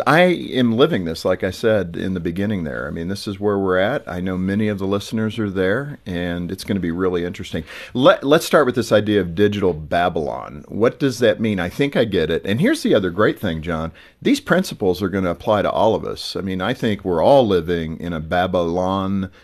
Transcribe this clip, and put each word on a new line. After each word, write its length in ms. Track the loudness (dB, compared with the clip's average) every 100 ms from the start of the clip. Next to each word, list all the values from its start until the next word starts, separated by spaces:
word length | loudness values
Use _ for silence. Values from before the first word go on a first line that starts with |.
| 2
I 140 | 4
am 560 | 4 2 -2 0 2 4
living 260 | 2 2
this, 220 | -2 -2 -2
like 180 | 0
I 80 | -2
said 460 | 0 2 2 0 -4
in 160 | -4
the 80 | -4
beginning 420 | -4 -2 -2 -2
there. 240 | -4 -6 -6
I 40 |
mean, 180 | -6 -6
this 180 | -6 -8
is 100 | -4
where 220 | 0 0
we're 200 | 2 2
at. 220 | 2 -2 -6
I 140 | -6
know 160 | -4 -2
many 320 | -2 0 0
of 100 | -2
the 80 | -2
listeners 500 | -2 -2 -4 -4 -2
are 100 | -4
there, 500 | 0 0 0 -4 -10 -8
and 480 | -6 -4 -4 -6
it's 100 | -8
gonna 160 | -4 -2
be 100 | -2
really 360 | -2 -2 -2 -4
interesting. 400 | -8 -8 -8 -8 -14 -8
Let, 300 | 2 4 4
let's 220 | 4 2 4
start 200 | 2 4
with 100 | 0
this 180 | 2
idea 260 | 2 4 2
of 160 | 2 2
digital 380 | 2 2 0
Babylon. 880 | -2 -2 0 0 -2 -4 -6 -10 -14 -10
What 300 | 0 0 2
does 200 | -2 2
that 220 | 2 2
mean? 180 | 0 0
I 80 | -2
think 300 | 0 0 2
I 80 | 0
get 240 | 2 0
it. 140 | 0 -2
And 160 | 0
here's 200 | 2 0
the 140 | 2 2
other 140 | 2
great 300 | 2 0 2
thing, 220 | -4 -4
John. 300 | -4 -4 -6 -10 -20 _
These 180 | 0 0
principles 640 | 2 0 0 -2 0 0
are 80 | 0
gonna 220 | 0 -2
apply 320 | -2 0 2
to 60 | 2
all 260 | 2 2 2
of 100 | -2
us. 320 | -8 -8 -8
I 20 |
mean, 220 | -6 -4
I 120 | -4
think 300 | -2 -2 -2
we're 180 | -2 2
all 240 | 6 6 6
living 540 | 2 2 -2 -2 -6
in 140 | -6
a 80 | -6
Babylon 1080 | -2 0 0 0 0 0 0 -2 -2 -2 -4 -10